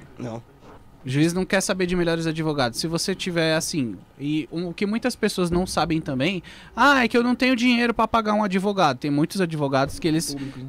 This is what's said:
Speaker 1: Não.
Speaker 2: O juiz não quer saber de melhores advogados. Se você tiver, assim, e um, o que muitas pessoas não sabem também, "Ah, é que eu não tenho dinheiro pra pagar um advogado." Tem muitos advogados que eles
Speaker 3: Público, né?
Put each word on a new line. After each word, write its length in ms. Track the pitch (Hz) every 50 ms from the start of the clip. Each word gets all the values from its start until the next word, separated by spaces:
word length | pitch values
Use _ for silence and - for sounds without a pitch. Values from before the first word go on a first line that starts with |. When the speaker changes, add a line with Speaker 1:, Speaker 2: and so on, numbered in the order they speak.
| - - - -
Speaker 1:
Não. 240 | 120 117 110 117 117 - - - - - - - - - - - -
Speaker 2:
O 20 | 127
juiz 240 | 131 143 156 170
não 120 | 170 185 185
quer 140 | - 208 196
saber 240 | - - 190 185 185
de 80 | 175 180
melhores 320 | 180 170 165 165 165 165
advogados. 520 | 165 160 160 156 160 147 143 127 117 117 -
Se 80 | -
você 280 | 160 170 165 - 202 185
tiver, 400 | 185 - 190 170 170 160 160 160
assim, 420 | 160 - - - 151 127 110 92 92 - _ - -
e 300 | 139 147 151 156 135 -
um, 160 | 151 165 185 170
o 60 | 165
que 100 | - 208
muitas 300 | 196 214 233 - 247 -
pessoas 360 | - 214 202 - 196 180 170
não 160 | 175 175 190
sabem 340 | - - 185 185 175 160 160
também, 420 | 156 151 135 127 131 185 202 170 - - - - - - -
"Ah, 280 | 220 254 285 285 262 240
é 40 | 220
que 80 | -
eu 60 | 233
não 120 | 240 247 247
tenho 180 | - 254 254 262
dinheiro 400 | 220 240 254 240 233 240 233 226
pra 140 | - 220 220
pagar 260 | - 226 214 214 208
um 80 | 214
advogado." 560 | 214 202 185 190 180 208 202 190 170 143 127 131
Tem 120 | - 147
muitos 300 | 143 143 160 - - 196
advogados 580 | 185 165 160 151 143 135 139 131 139 139 - -
que 100 | - 160
eles 240 | 156 160 160 - 143
Speaker 3:
Público, 240 | 139 135 135 131 127
né? 80 | 127